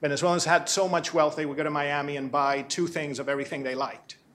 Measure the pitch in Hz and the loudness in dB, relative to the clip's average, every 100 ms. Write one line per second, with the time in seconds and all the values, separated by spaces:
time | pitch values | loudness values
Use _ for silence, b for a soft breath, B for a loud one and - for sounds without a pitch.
0 | 151 139 175 175 156 170 - - 185 175 | -2 0 2 2 4 4 4 0 2 2
1 | - 165 151 151 151 139 151 147 143 143 | 2 4 4 2 -4 -2 -2 0 0 -2
2 | 143 143 135 147 139 139 139 - 170 170 | -2 -4 -2 2 2 0 -2 -2 -2 -4
3 | 147 127 139 139 139 151 131 131 135 - | -6 -4 -2 -2 -4 -6 -4 -4 -4 -6
4 | - - _ | -18 -20 _